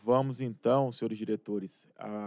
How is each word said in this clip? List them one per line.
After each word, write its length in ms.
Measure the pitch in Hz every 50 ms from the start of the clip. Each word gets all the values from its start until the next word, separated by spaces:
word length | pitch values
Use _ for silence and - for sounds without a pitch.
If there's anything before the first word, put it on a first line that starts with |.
| 104
vamos, 380 | 113 123 131 135 135 127 120
então, 500 | 131 120 107 - - 117 127 139 135 127
senhores 240 | 117 - 113 110 110
diretores, 720 | 107 110 98 107 107 - - 104 101 95 92 - - - _ _ - - 107 104 104 104